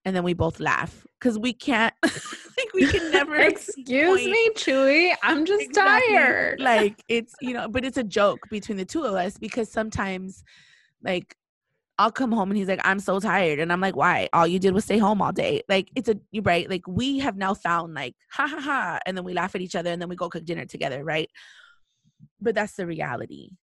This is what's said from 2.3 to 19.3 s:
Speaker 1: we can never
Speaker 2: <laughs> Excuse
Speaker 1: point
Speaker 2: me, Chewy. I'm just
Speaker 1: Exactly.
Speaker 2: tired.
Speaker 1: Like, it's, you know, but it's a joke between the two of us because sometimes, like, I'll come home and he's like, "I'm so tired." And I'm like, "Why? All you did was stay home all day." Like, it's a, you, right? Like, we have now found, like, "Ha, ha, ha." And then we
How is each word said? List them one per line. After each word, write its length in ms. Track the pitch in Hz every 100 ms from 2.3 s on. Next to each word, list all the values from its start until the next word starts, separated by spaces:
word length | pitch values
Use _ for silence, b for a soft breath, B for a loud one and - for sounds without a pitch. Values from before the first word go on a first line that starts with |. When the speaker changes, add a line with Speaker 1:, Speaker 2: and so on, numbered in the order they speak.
| - - - 466
Speaker 1:
we 120 | 381 277
can 240 | 381 330
never 240 | 311 294 302
Speaker 2:
<laughs> 40 |
Excuse 800 | 311 - - 277 247 262 330 381
Speaker 1:
point 120 | 370
Speaker 2:
me, 200 | 440 453
Chewy. 640 | 453 - 269 269 302 359 -
I'm 240 | - 311 330
just 160 | 415
Speaker 1:
Exactly. 500 | 427 311 392 427 494
Speaker 2:
tired. 460 | 392 262 - - -
Speaker 1:
Like, 420 | 262 220 208 - -
it's, 260 | 233 226 -
you 140 | 254
know, 120 | 240 214
but 160 | 202
it's 120 | 254 269
a 80 |
joke 420 | 214 208 202 135 -
between 260 | 208 - 196
the 80 |
two 200 | 190 320
of 100 | 262
us 240 | - 180 -
because 320 | 214 - 214
sometimes, 720 | 233 220 - 196 185 190 - b b b b b _
like, 320 | - 180 - _ _ _ _ _ _ -
I'll 140 | 214
come 200 | - 254
home 180 | 226 190
and 80 | 208
he's 100 | 190
like, 120 | 185
"I'm 140 | - 196
so 200 | 196 190
tired." 380 | 196 185 170 147
And 140 | 165
I'm 80 | 180
like, 160 | 190 135
"Why? 320 | 165 151 -
All 120 | 170 170
you 120 | 185
did 160 | 190
was 100 | 185
stay 140 | - 208
home 240 | 202 208
all 100 | 180
day." 300 | 190 - - -
Like, 240 | 196 185
it's 160 | 262 233
a, 60 | 214 -
you, 120 | 214
right? 260 | 196 175 -
Like, 180 | 185 185
we 340 | 185 262 269
have 180 | 269 196
now 160 | 190
found, 400 | 202 170 170 165
like, 220 | 147 127 - _
"Ha, 140 | - 285
ha, 120 | 302
ha." 380 | 277 269 190 151 -
And 100 | 190
then 80 |
we 80 | 180